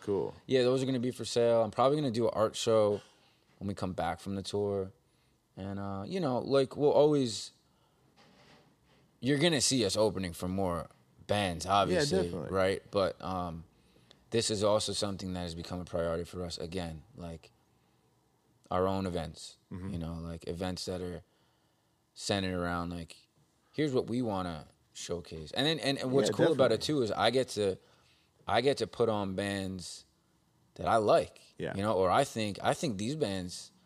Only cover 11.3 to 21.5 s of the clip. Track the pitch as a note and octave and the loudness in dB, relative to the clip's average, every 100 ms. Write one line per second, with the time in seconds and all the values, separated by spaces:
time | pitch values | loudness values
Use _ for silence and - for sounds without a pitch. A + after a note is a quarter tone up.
11.3 | G#2 F#2+ E2 F2 G2 F#2+ F3+ C#3+ F#2+ F2 | 0 0 -2 2 4 4 2 2 0 0
12.3 | F2+ - F#2+ F#2+ F#2+ - G2+ F#2 - E2 | -4 -2 2 2 0 -2 0 0 -2 -6
13.3 | F#2 F2 E2 E2 _ _ _ - _ _ | -4 -6 -8 -14 _ _ _ -20 _ _
14.3 | A2+ A2+ G#2+ G#2 G#2+ G2+ F#2+ G2+ F#2 F#2+ | -2 0 2 4 4 2 -2 -4 -4 -6
15.3 | F2+ F2 E2+ E2 F2+ E2+ F2 E2 E2+ E2+ | -6 -6 -8 -8 -8 -4 -2 -2 -2 -6
16.3 | F2+ F2 - E2 F#2 E2+ D#2+ - - E2+ | -8 -8 -8 -8 -6 -6 -8 -16 -14 -14
17.3 | D#2+ - _ _ _ _ _ _ _ _ | -14 -18 _ _ _ _ _ _ _ _
18.3 | _ _ _ - F#2 F#2+ F#2+ F#2+ E2+ D#2+ | _ _ _ -4 0 0 0 -2 -4 -6
19.3 | D#2+ - - _ F#2 F#2+ E2+ E2 E2 E2+ | -10 -18 -20 _ -10 -6 -6 -6 -8 -10
20.3 | E2 - E2+ F#2 F2+ - F2+ F2+ E2+ - | -10 -8 -4 -4 -4 -6 -6 -6 -10 -14
21.3 | _ _ | _ _